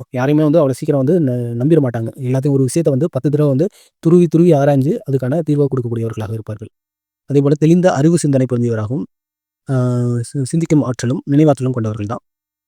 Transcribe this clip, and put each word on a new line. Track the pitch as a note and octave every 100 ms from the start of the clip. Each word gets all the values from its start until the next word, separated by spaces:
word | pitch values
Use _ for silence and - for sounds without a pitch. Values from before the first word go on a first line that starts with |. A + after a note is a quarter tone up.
| -
யாரையுமே | B2 C#3 D3+
வந்து | D#3 E3
அவ்வளோ | C#3
சீக்கிரம் | C3 D#3 C#3
வந்து | C3 F3+
ந-, | C#3 B2 A#2+ A#2+
நம்பிட | C#3+ E3
மாட்டாங்க. | C3 A#2 A2+ -
எல்லாத்தையும் | B2 C3 C#3+ C#3
ஒரு |
விஷயத்தை | C3 E3+ D#3+
வந்து | C3 B2+
பத்து | B2+ D3+
தடவை | D3 D3
வந்து | C3+ F#3 - _ _
துருவி | E3 F3 E3+
துருவி | E3 F3
ஆராய்ஞ்சு | C#3+ C#3+ C#3 C3+ - -
அதுக்கான | C3+ B2+ D#3+ D#3
தீர்வை | D3 C#3+
கொடுக்கக்கூடியவர்களாக | C3+ A#2+ A2+ A2+ A2 G#2+
இருப்பார்கள். | A2+ A2 G#2+ G#2+ _ _ _ _ _ _
அதே | C#3+
போல | C#3
தெளிந்த | D3 D#3 F3+ F3+
அறிவு | - D#3 E3+
சிந்தனை | D3 C3+ B2+
பொருந்தியவராகவும், | A#2+ A#2+ A2+ G#2+ C#3 - _ _ _ _ _ -
ஆ, | C3 B2 B2 A#2+ A#2+
சி-, | A#2 C#3+
சிந்திக்கும் | B2+ E3 E3 D3+
ஆற்றலும் | B2+ B2 A#2+ D3+ -
நினைவாற்றலும் | C#3+ D#3 C3+ B2+
கொண்டவர்கள் | B2 A2 G#2+ G#2
தான். | B2 - _ _ _